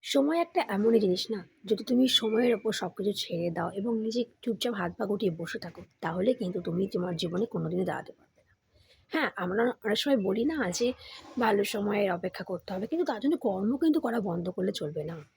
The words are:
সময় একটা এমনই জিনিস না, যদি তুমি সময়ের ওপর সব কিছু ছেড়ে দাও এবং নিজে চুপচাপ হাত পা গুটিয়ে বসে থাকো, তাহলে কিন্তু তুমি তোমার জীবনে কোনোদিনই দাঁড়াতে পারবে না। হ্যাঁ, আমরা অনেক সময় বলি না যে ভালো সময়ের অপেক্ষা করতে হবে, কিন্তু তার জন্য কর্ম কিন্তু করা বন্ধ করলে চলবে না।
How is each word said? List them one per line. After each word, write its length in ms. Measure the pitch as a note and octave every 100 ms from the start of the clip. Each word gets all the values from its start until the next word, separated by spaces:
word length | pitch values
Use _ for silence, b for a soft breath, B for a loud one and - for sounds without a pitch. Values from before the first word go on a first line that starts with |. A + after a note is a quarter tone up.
| -
সময় 240 | C#4 C#4 E4
একটা 220 | E4+ F#4 -
এমনই 320 | G3 A3 A3+
জিনিস 300 | G3+ F3+ -
না, 180 | G#3+ F3 _ F#3
যদি 180 | G#3+
তুমি 240 | A3 B3 C4
সময়ের 460 | - A3+ A3 B3
ওপর 180 | A3+ G#3+
সব 180 | - F3+ -
কিছু 160 | G3
ছেড়ে 380 | G3+ - F3 F3
দাও 200 | E3 F3
এবং 300 | F#3+ G#3+ A3+
নিজে 240 | A3 A#3 A#3+ _
চুপচাপ 320 | - A3 A#3+
হাত 180 | G#3+ F3 F3
পা 60 | G3+
গুটিয়ে 260 | G3+ G3+ E3
বসে 180 | E3 D3+
থাকো, 240 | F3 E3 F3 _
তাহলে 320 | E3 E3+ G#3
কিন্তু 280 | B3+ F#3 F3+
তুমি 280 | F3 E3 G3
তোমার 220 | F#3+ F3+ E3
জীবনে 300 | E3 F3 A3+
কোনোদিনই 380 | - D#3+ F3
দাঁড়াতে 280 | F3+ B2+ -
পারবে 300 | - _ _ _
না। 60 | _ _ _ b b b
হ্যাঁ, 180 | D#4 C4+ -
আমরা 360 | F3+ G3 A#3+ -
অনেক 140 | A3 G#3+
সময় 180 | C#4+ C4+
বলি 280 | G3 G3
না 260 | B3 D#4+ G3+
যে 220 | F3 A#3+ B3+ B B - -
ভালো 240 | A3+ G3+
সময়ের 460 | G3+ G#3+ G#3 G#3 G3+ F3+
অপেক্ষা 260 | F#3+ -
করতে 280 | F#3 F3+ -
হবে, 140 | F#3 G#3+
কিন্তু 180 | D#4+
তার 160 | E4 A#3
জন্য 160 | B3+ E4+
কর্ম 400 | A#3+ F#3+ G#3 C#4
কিন্তু 240 | D#4+ D#4
করা 200 | A#3+ A#3
বন্ধ 300 | G3 E3+ F3
করলে 220 | F3+ F#3
চলবে 320 | F#3+ D3+ D#3+
না। 120 | D3+ E3 D3